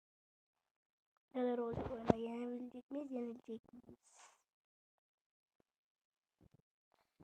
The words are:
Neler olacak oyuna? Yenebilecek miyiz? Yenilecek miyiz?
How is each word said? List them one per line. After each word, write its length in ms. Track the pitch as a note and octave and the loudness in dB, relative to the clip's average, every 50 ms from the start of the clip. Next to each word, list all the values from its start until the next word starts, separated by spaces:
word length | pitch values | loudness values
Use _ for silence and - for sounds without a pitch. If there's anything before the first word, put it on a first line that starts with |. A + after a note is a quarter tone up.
| _ _ _ _ _ _ _ _ _ _ _ _ _ _ _ _ _ _ _ _ _ _ _ _ _ _ - | _ _ _ _ _ _ _ _ _ _ _ _ _ _ _ _ _ _ _ _ _ _ _ _ _ _ 0
Neler 240 | B3+ B3 B3 A#3+ A#3+ | 2 2 4 4 2
olacak 320 | A#3 A#3 A#3 - - A#3+ | 2 0 0 0 -2 -2
oyuna? 260 | B3+ A3+ A3+ A#3 A3+ | -4 4 6 6 6
Yenebilecek 720 | A3+ A#3 A#3 A#3 A#3 A#3+ B3 B3 B3 B3 B3 - B3+ - - | 6 4 -2 -2 -2 -2 -2 -2 -4 -6 -8 -8 -12 -10 -6
miyiz? 200 | C4+ C#4+ D4 C#4 C4 | -6 -4 -4 -2 -2
Yenilecek 600 | B3 A#3+ A#3 A3+ A#3+ - - A3+ A3+ - - - | -2 -2 -2 -4 -6 -8 -10 -10 -10 -10 -14 -20
miyiz? 260 | A#3+ - - A#3+ - _ - - - - - - - _ _ _ _ _ _ _ _ _ _ _ _ _ _ _ _ _ _ _ _ _ _ _ - _ _ _ _ _ _ _ _ _ _ _ _ _ _ _ _ - - - - - _ _ _ _ _ _ _ _ _ _ - | -20 -18 -18 -20 -20 _ -20 -20 -20 -20 -20 -20 -20 _ _ _ _ _ _ _ _ _ _ _ _ _ _ _ _ _ _ _ _ _ _ _ -20 _ _ _ _ _ _ _ _ _ _ _ _ _ _ _ _ -20 -20 -20 -20 -20 _ _ _ _ _ _ _ _ _ _ -20